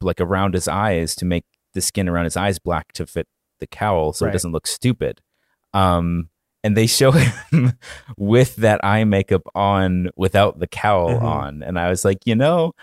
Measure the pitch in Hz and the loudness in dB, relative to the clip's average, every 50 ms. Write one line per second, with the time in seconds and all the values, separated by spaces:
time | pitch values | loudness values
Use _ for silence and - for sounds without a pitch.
0 | 92 90 85 - 90 87 98 95 98 98 90 87 - 80 78 98 107 107 90 82 | -4 -4 -2 -2 -2 -2 0 0 0 0 -2 -2 -2 -2 -2 -2 0 0 0 0
1 | 82 78 - - 87 90 87 85 - _ _ _ _ _ - 95 - - - 101 | -2 -4 -6 -4 -4 -2 -2 -2 -4 _ _ _ _ _ -8 -6 -6 -4 -4 -2
2 | 95 87 87 85 85 80 - 90 98 101 92 78 - 87 85 78 - _ - - | -2 -2 -2 -2 -2 -2 -2 -2 -2 -2 -2 -2 -4 -4 -4 -4 -6 _ -12 -12
3 | 78 - - 82 - _ _ _ _ _ _ - - - - - 107 107 95 82 | -12 -8 -6 -8 -8 _ _ _ _ _ _ -18 -18 -16 -8 -4 -2 0 0 0
4 | 78 76 - - - - - 85 80 85 80 78 - - - - - 127 120 - | 0 -2 -2 -2 -4 -2 -2 -4 -4 -4 -6 -6 -6 -6 -8 -2 -2 -2 0 0
5 | 76 62 - _ _ _ _ _ _ _ _ _ _ - - 98 95 90 87 87 | -4 -6 -6 _ _ _ _ _ _ _ _ _ _ -4 0 2 2 2 2 2
6 | 87 85 85 85 80 - _ _ _ _ _ - - 107 101 113 113 113 - - | 0 0 -2 -4 -4 -8 _ _ _ _ _ -6 -2 0 2 2 2 2 2 4
7 | 135 131 139 156 123 120 - - - - 160 156 123 127 - _ - - - - | 4 4 6 4 4 2 0 -4 -6 0 0 2 2 2 0 _ -12 -20 -20 -20
8 | - - 110 - 101 101 113 127 131 - - 107 113 107 107 - - 101 104 110 | -20 -20 -10 -6 0 2 4 4 4 2 0 0 2 2 2 2 2 0 2 2
9 | 110 107 101 98 98 - 98 87 - - - 95 101 101 101 95 95 92 90 90 | 2 2 2 0 2 0 0 -2 -2 -4 -4 -2 0 2 2 2 2 2 0 0
10 | 87 87 - - 92 95 - 98 104 - - 78 87 - - - - 107 101 90 | -2 -4 -4 -2 -2 2 4 4 2 2 0 -4 -8 -8 -6 -2 0 2 2 2
11 | 85 82 82 - - 78 78 71 69 71 73 76 65 82 90 85 85 90 92 - | 2 0 0 0 -2 -2 -2 -4 -4 -6 -10 -10 -8 -6 -4 -2 0 0 -2 0
12 | - 98 98 - - 120 110 117 139 156 175 170 165 175 - _ | 0 0 0 0 -2 0 2 2 2 2 2 0 0 -2 -4 _